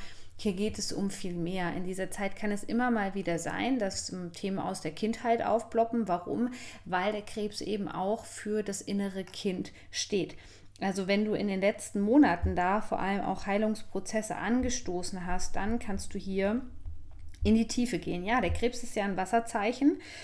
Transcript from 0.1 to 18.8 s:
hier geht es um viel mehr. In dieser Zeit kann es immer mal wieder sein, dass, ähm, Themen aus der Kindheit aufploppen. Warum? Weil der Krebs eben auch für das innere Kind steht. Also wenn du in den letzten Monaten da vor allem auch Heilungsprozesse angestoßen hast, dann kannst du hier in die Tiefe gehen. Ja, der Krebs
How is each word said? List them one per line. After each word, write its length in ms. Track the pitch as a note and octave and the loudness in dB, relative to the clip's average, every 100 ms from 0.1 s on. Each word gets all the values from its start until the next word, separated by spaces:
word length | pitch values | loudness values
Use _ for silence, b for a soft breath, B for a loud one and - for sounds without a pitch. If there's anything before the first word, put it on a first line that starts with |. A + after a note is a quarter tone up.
| B B - | B B -4
hier 160 | A3 | -2
geht 240 | F#3 G#3+ G#3 | 0 -2 -2
es 140 | - | -4
um 160 | - F#3+ | -2 -2
viel 240 | - F#3 | -2 -4
mehr. 400 | F3 E3+ F#3+ E3+ | -4 -2 -2 -2
In 100 | F#3 | -2
dieser 260 | F#3 F#3 F#3 | -4 -4 -4
Zeit 260 | - G3 G3 | -2 -4 -2
kann 140 | G#3 | -2
es 140 | G3+ | -2
immer 260 | - A3+ B3 | -2 0 2
mal 240 | A3+ G3 | 2 0
wieder 240 | G3 F3 E3 | -2 -2 -2
sein, 400 | D#3+ F3+ G#3+ C4 | -2 -2 0 2
dass, 320 | G3 - - | 0 -2 -6
ähm, 220 | F#3 F3 | -6 -8
Themen 260 | - G3 F#3+ | -6 -4 -2
aus 220 | F#3 F#3+ | -2 -4
der 120 | E3+ | -6
Kindheit 520 | D#3+ G#3+ A3+ A#3+ A#3 | -2 -2 0 2 2
aufploppen. 640 | - A3 - A3+ A3+ A#3+ G3 | 4 2 2 2 2 2 2
Warum? 440 | F3+ - - B3 B3 B B - | 0 0 0 0 -2 B B -2
Weil 260 | F3+ G3 | 0 0
der 100 | G#3+ | -2
Krebs 380 | G#3 - G#3 G#3 | -4 -4 -4 -4
eben 260 | - G#3 G3 | -4 -2 -2
auch 380 | - F#3+ A3+ | -2 -2 -2
für 380 | - - G#3 G#3+ | -4 -8 -2 -2
das 180 | G3+ G3 | -2 -4
innere 420 | - G3 G3 F#3+ | -2 -2 -2 -4
Kind 500 | F#3+ - G3+ F#3 - B B | -8 -4 -2 -2 -4 B B
steht. 460 | - - G3 - B B B B - | -6 0 0 0 B B B B -4
Also 260 | F#3+ F#3+ F#3+ | -2 0 2
wenn 200 | G3+ G#3+ | 2 2
du 80 | |
in 140 | G3+ G3+ | 0 0
den 120 | F#3+ | 2
letzten 400 | G3 A3+ - G3+ | 2 0 -2 0
Monaten 560 | G3+ C4+ B3 F3 F#3+ F3+ | 6 8 8 6 2 2
da 240 | F3+ G#3 | 2 2
vor 180 | - G3 | 0 -2
allem 220 | F#3+ G3+ | 0 0
auch 260 | - F#3+ - | -2 -2 0
Heilungsprozesse 920 | G3+ G#3+ G#3+ - G3 - A3 G#3+ - | 2 2 0 -4 -6 -2 -2 -2 -2
angestoßen 880 | F#3+ B3 B3+ - - F3+ F3+ F#3 F3 | 0 2 2 0 -2 -4 -4 -4 2
hast, 280 | F3+ - | 2 4
dann 240 | F#3 G3+ A#3 | 4 2 2
kannst 360 | - G3 - | 0 -2 -2
du 40 | G3+ | -4
hier 440 | F#3 F#3+ G3 A#3 C#4+ - - - - - - - | -2 2 2 2 -2 -8 -8 -6 -8 -10 -10 2
in 120 | G3+ A3 | 6 6
die 100 | A3+ | 4
Tiefe 320 | - A#3+ E3+ | 2 0 0
gehen. 260 | - F3 | -2 -2
Ja, 160 | F#3 B3 | 0 2
der 120 | F3+ | 2
Krebs 320 | - A#3 B3 | 2 2 0